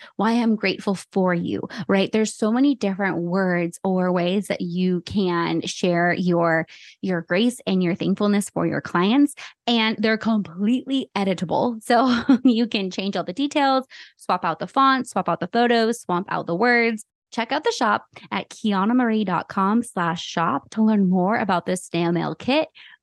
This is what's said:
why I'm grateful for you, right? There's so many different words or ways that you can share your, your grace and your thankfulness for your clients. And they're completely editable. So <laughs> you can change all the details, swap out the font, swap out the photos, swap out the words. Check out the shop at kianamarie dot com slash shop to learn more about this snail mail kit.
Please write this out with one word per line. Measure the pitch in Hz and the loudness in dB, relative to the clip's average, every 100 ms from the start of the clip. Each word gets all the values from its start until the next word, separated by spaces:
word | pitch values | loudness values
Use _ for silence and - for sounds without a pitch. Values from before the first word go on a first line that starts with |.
| - - | -12 -2
why | 214 | 0
I'm | 233 226 | 2 2
grateful | 214 190 - - 185 - | 2 0 -2 -4 -4 -4
for | 196 185 | 0 0
you, | 175 180 101 - 226 185 | 0 -2 -4 -6 -8 0
right? | 196 196 | 2 2
There's | 220 214 | 0 -2
so | - 214 | -2 0
many | 240 285 | 2 2
different | 247 196 190 196 170 | 2 -2 -2 -2 -2
words | 170 190 185 175 170 - | -2 0 0 0 -2 -4
or | 196 185 180 | -2 0 2
ways | 180 175 202 190 | 0 0 -2 -2
that | - | -4
you | 180 175 185 180 | -2 0 0 0
can | - 208 185 170 165 165 | -2 -2 0 0 0 -2
share | - - 180 170 175 | -4 -2 0 2 2
your, | 175 180 170 170 165 160 - - - | 2 2 2 4 2 -2 -10 -20 -10
your | 190 175 | -4 -4
grace | - 180 240 233 - | -2 0 0 -2 -2
and | 185 | 0
your | 180 | 0
thankfulness | 190 170 196 208 202 - | 0 -2 0 0 0 -2
for | 170 170 | -4 -2
your | 147 | -4
clients. | - 175 190 262 285 - - - - | -2 0 2 4 2 0 -20 -10 -2
And | 233 220 208 | 0 0 0
they're | 220 220 | 0 0
completely | 226 220 170 170 208 254 269 269 - 208 | 0 0 -2 -4 -2 -2 -2 -4 -2 -2
editable. | 196 180 170 - 240 220 | -2 -2 -2 0 0 -4
So | - 240 262 233 - | 2 2 4 2 2
<laughs> | 254 | 4
you | 254 226 233 | 4 2 0
can | 214 190 | -2 -4
change | 208 196 190 | -4 -4 -4
all | |
the | 170 | -6
details, | 180 285 302 269 262 262 - - _ | -4 -2 0 2 0 -2 -14 -20 _
swap | - 185 | -4 -2
out | 175 160 | -2 -4
the | 185 | -4
font, | 269 269 262 254 | 2 4 2 0
swap | 196 180 | -4 -2
out | 165 | -2
the | - | -2
photos, | 233 240 233 226 226 | 0 2 4 2 -2
swap | - 175 196 | -4 -4 -2
out | 165 160 | -6 -4
the | |
words. | 170 240 240 233 220 - _ _ | 0 2 2 2 -2 -10 _ _
Check | - 233 | -6 -2
out | 285 | -2
the | 466 | -2
shop | - 226 214 - - - | 0 0 0 -4 -18 -8
at | 202 - | -8 -8
kianamarie | - 214 196 202 247 240 220 | -4 -2 0 2 2 2 0
dot | 190 170 - | 0 -2 -2
com | - 196 226 | -2 2 2
slash | 226 190 170 170 | 0 -4 -2 -4
shop | - - 170 269 - | -4 -2 0 -2 -4
to | 220 | 0
learn | 220 214 185 | 2 4 2
more | 185 185 226 | 2 2 0
about | 202 175 - | 0 -2 -2
this | 185 | -6
snail | - 170 170 | -4 -2 0
mail | 170 156 160 | 0 -2 -4
kit. | - 294 - - - - | 0 0 -2 -8 -20 -12